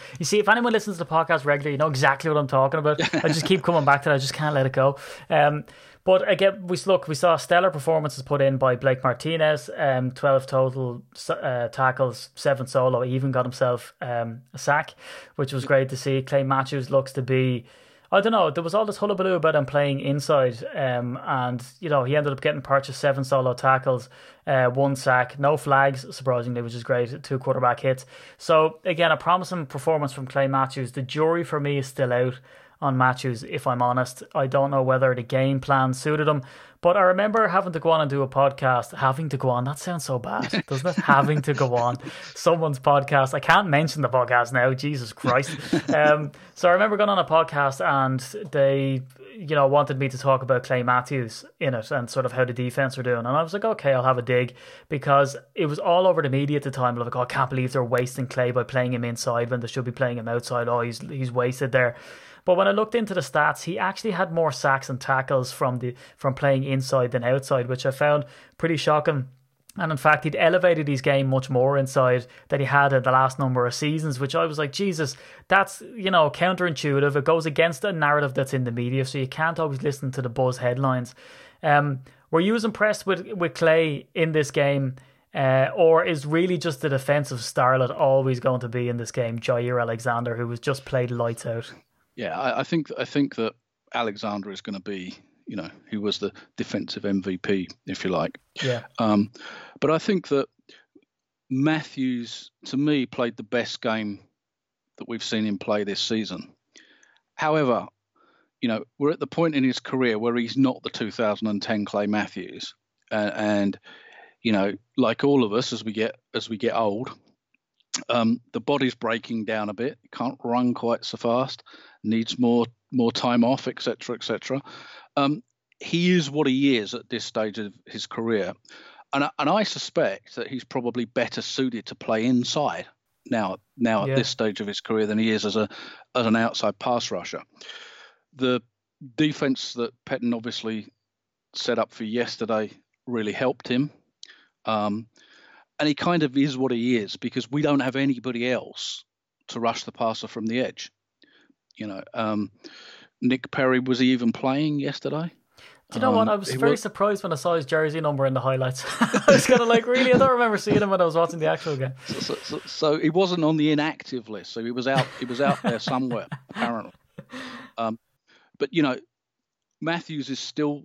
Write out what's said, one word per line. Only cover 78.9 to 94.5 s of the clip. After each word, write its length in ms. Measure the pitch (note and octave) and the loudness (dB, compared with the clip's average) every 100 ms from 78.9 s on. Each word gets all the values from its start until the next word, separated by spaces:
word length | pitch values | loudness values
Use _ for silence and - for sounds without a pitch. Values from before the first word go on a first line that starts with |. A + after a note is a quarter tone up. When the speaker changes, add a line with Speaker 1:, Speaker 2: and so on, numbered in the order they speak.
| C3+ | -2
Speaker 1:
so 140 | C3 C#3+ | -2 -4
you 100 | C3 | -6
can't 320 | D#3 D#3+ E3+ | -2 -2 -2
always 220 | D#3 C3+ | -4 -2
listen 280 | D3 C3+ C3+ | -4 -4 -6
to 100 | C3 | -6
the 80 | B2 | -4
buzz 260 | A#2+ B2+ B2 | -2 -2 0
headlines. 580 | B2 B2 C3+ B2+ B2 - - - - _ | -2 0 0 0 -4 -12 -20 -20 -20 _
Um, 380 | D#3+ D3 C#3+ C3 - - _ | 2 4 2 -2 -10 -20 _
were 100 | D#3+ | 2
you 140 | F#3+ | 2
as 100 | A#3 | 2
impressed 420 | A3 - G#3+ G#3 F#3+ | -2 0 0 0 -2
with, 240 | F3+ - | -4 -4
with 220 | G3+ E3 | -4 -4
Clay 540 | - D#3+ D#3+ D#3+ C#3+ - | 0 4 4 2 -2 -6
in 180 | E3+ D#3+ | -2 0
this 180 | D#3 C#3+ | 2 0
game, 460 | D3+ C#3+ C#3 C3+ C3 - _ _ | 2 2 2 -2 -4 -14 _ _
uh, 340 | - C3+ C3 C3+ - | -2 2 4 2 4
or 280 | E3 D#3+ | 6 6
is 200 | F3+ D#3 | 4 0
really 320 | C#3+ E3 F3+ F3 | 0 2 2 0
just 240 | E3 C#3 | -2 -2
the 80 | D3+ | -2
defensive 520 | C3+ C#3 D3 C3+ B2 | 0 2 0 0 -6
starlet 540 | - - B2+ C3 B2 | -4 2 4 4 2
always 460 | C#3 C#3 C3+ C3 B2 | 2 4 4 2 0
going 200 | C3+ B2+ | 0 -2
to 80 | A#2+ | -2
be 200 | B2 A#2+ | -4 -2
in 80 | A#2+ | -4
this 160 | A2+ | -4
game, 260 | - A#2 A#2 | -4 -4 -2
Jaire 420 | - A#2+ A#2+ B2 | -2 0 0 0
Alexander, 540 | A#2 A#2 A#2+ A#2 A#2+ | -2 -2 -2 -2 -2
who 140 | A#2 A#2+ | -4 -6
was 120 | A#2+ | -4
just 260 | D3 C3+ - | -4 -4 -2
played 240 | C3 B2 | -2 -2
lights 340 | A#2+ A#2 A#2 | -2 -2 -2
out? 260 | A#2 A2+ - - _ _ _ - | -6 -6 -8 -16 _ _ _ -10
Speaker 2:
Yeah, 200 | - - | -6 -4
I, 240 | C3 A#2 | -2 -2
I 20 | |
think, 260 | - E3+ C#3+ - | -2 -2 -2 -6
I 60 | |
think 320 | A#2+ C#3+ C#3 - | -2 0 0 -2
that 160 | A2 - _ _ _ | -6 -6 _ _ _
Alexander 560 | A#2+ A2+ G#2 A2 G#2 G2+ | -4 -4 -6 -6 -6 -8